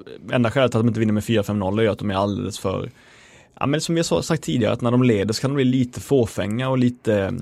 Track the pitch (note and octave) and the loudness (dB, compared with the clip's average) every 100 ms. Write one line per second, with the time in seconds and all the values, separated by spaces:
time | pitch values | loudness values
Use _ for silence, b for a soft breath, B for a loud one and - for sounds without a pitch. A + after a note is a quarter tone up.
0 | - - G2 B2+ A#2 C#3 B2+ A2+ A#2 A2 | -8 -18 -4 0 0 2 2 4 2 2
1 | A2+ G#2+ G#2+ A2 G2+ G#2 F#2+ G#2 A2+ F#2 | 0 0 0 0 0 -2 -2 0 0 0
2 | G2+ F#2+ G2+ G2 G2 G2+ G2 F#2+ G2 B | -2 0 0 -2 -6 -6 -4 -4 -6 B
3 | B B B B B - C3 D3 D#3 E3 | B B B B B -6 -2 -2 0 -2
4 | E3 E3 - D#3+ - C#3+ G#2 A#2 A#2+ B2 | 0 0 0 -4 -2 0 0 0 0 4
5 | B2+ G#2 G#2 A2 C3 C#3+ B2+ B2+ B2 - | 4 2 0 -2 -2 0 2 2 0 -4
6 | - C#3 A2+ - F#2+ A2 C3 C3 B2 A#2+ | 0 2 2 -2 -4 -2 -2 2 0 0
7 | - G#2+ F#2+ F#2 | -2 0 0 -4